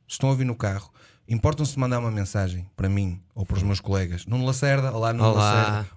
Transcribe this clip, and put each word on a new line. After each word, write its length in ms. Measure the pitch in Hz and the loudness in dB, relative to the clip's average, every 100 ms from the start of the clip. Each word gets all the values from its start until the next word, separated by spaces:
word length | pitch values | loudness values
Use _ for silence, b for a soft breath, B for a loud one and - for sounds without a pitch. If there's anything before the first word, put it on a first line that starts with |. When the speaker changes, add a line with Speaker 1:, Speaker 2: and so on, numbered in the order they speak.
| - | -14
Speaker 1:
Se 80 | - | -2
estão 140 | 135 | 0
a 20 | |
ouvir 100 | 131 127 | 2 0
no 100 | 117 | -2
carro, 360 | 104 98 - _ b b - | -2 -4 -8 _ b b -4
importam-se 460 | 113 151 151 143 | 0 0 0 -2
de 60 | 135 | -2
mandar 200 | 127 123 | -2 0
uma 120 | 117 | -2
mensagem 580 | 107 95 107 92 90 92 - | -2 -2 -2 -2 -4 -8 -4
para 120 | 95 | 0
mim 300 | 98 95 90 - | 2 0 -4 -10
ou 120 | 107 92 | -8 -2
para 120 | 95 | 0
os 60 | |
meus 160 | 98 95 | 0 0
colegas. 460 | - 98 90 87 - | 0 -2 -2 -4 -4
Nuno 180 | 123 127 | -2 0
Lacerda, 460 | 135 143 139 131 | 0 2 2 0
olá 200 | 113 113 | 0 -2
Nuno 160 | 117 110 | 2 4
Speaker 2:
Olá. 240 | 104 104 | 4 4
Speaker 1:
Lacerda, 360 | 107 107 104 101 | 4 2 0 -4